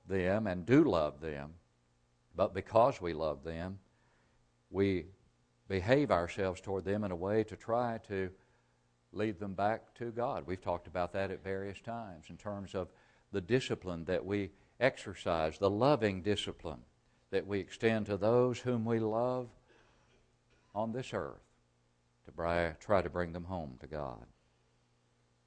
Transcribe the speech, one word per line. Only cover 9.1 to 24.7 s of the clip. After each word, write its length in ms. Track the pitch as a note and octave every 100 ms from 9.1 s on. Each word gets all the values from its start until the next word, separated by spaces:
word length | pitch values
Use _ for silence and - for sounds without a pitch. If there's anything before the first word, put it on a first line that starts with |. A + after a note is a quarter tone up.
lead 260 | F2+ A2 F#2
them 140 | G2+
back 400 | F#2+ G2+ A2 -
to 180 | - A#2+
God. 340 | A2+ B2+ G#2+ D2
We've 120 | F#2+
talked 280 | G2 F2 -
about 260 | F2+ F2
that 160 | G2 G2
at 140 | F#2
various 360 | F#2+ G2 G2 F#2
times 440 | - A#2 G#2+ E2 -
in 80 | F2
terms 360 | G#2 G2+ F#2+
of 160 | G2 F2 - _ _ -
the 100 | G2+
discipline 640 | F2+ B2+ - A#2 F#2 E2+ D#2+
that 200 | F2+ F#2
we 240 | G2+ F#2+ - _ -
exercise, 800 | B2+ - A2 F2+ G2 E2 D#2+ -
the 120 | G2
loving 520 | G#2 C3 D3 G#2+ F#2+
discipline 600 | F#2 G2+ - - E2+ B1+ B1 _ _ _ -
that 160 | G2 F#2+
we 120 | G2+
extend 460 | F2 - A2+ A2 G2+
to 120 | G2+
those 420 | G#2 B2 B2+ A#2
whom 260 | B2 A#2+ A2+
we 140 | A#2
love 480 | A2 A2 B2 B2+ A#2+ - _ _ _ _ _ _ _ _ _ _ _ G2+
on 160 | A2+
this 220 | A#2+ B2
earth 280 | G#2+ D2 G1+ _ _ _ _ _ _ _ _ -
to 60 |
bri-, 440 | - E2+ E2+ E2 D#2+
try 220 | - G2
to 80 | E2+
bring 240 | F2 F2
them 120 | E2+ E2+
home 320 | F#2 D2+ B1
to 80 | C#2
God. 380 | D2+ C2+ A1+ A#1 _ _ _ _